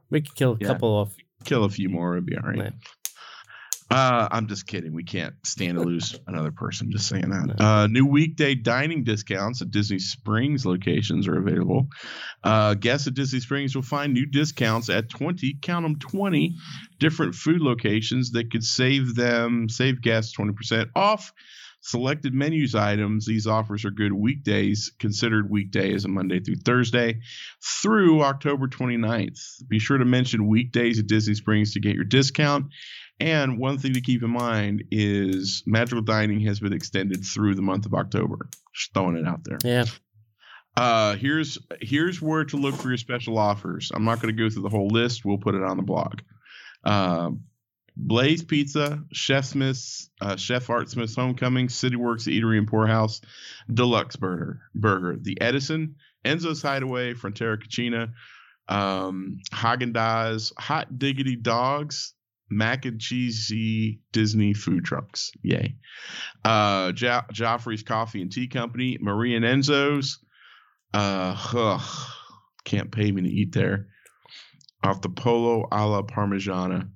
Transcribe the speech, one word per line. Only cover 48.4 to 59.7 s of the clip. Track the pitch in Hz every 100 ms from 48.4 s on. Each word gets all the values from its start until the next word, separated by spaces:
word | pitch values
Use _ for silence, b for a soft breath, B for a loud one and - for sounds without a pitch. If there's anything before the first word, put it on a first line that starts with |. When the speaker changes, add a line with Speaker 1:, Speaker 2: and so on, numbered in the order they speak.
Speaker 2:
Pizza, | 165 151 143 147 143 151 151
Chef | - - 139
Smith's, | 135 139 135 131 - - - _
uh, | 101 92
Chef | - 123 123
Art | 120 -
Smith's | 127 113
Homecoming, | 113 127 123 127 127 127
City | 123 127 123
Works | 120 113
Eatery | 113 90 113 110
and | 107
Poorhouse, | 110 110 113 110 113 B B B B B
Deluxe | 113 123 110 - -
Burger, | 92 87 82 87 -
Burger, | 104 107 95 90 -
The | - -
Edison, | 113 135 139 160 156 143 _ _
Enzo's | - 160 165 147
Hideaway, | 143 139 131 123 123
Frontera | 117 104 101 113 107
Cucina, | - - 120 117 117 117 b b b b -
um, | 101 98 95 95 95 95 - -
Haagen-Dazs, | - 117